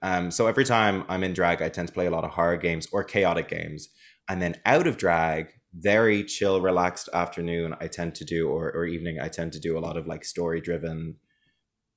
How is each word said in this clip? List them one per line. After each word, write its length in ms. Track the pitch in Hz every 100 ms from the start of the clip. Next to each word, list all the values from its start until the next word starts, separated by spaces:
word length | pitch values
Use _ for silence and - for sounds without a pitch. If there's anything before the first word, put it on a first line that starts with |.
um, 300 | 95 90 87
so 160 | - 113
every 180 | 113 131
time 380 | 117 107 95 -
I'm 140 | 92
in 100 | 92
drag, 280 | 87 87 85
I 80 | 80
tend 180 | - 87
to 40 |
play 120 | - 90
a 40 |
lot 120 | 82
of 80 | 80
horror 260 | 82 85 87
games 300 | 85 82 -
or 120 | 101
chaotic 440 | 95 107 92 85 80
games. 400 | 82 80 76 - _ - _ -
And 120 | 92
then 140 | 87 85 104
out 220 | 147 175
of 100 | 120
drag, 520 | 92 82 80 78 80 _ _
very 500 | 87 98 107 113 104
chill, 360 | 101 - 101 95
relaxed 460 | 92 90 90 87 -
afternoon, 600 | 87 85 - 85 85 82 -
I 80 | 82
tend 260 | - 85 -
to 100 | 78
do, 240 | 85 80
or, 220 | 76 82
or 140 | 82 85
evening, 340 | 82 85 80
I 80 | 80
tend 240 | - 82
to 60 | 78
do 180 | 82 80
a 20 |
lot 160 | 82 82
of, 100 | 78
like, 200 | 78 -
story-driven, 880 | - 85 82 80 82 82 80 80 - _ _ _ _ _ _ _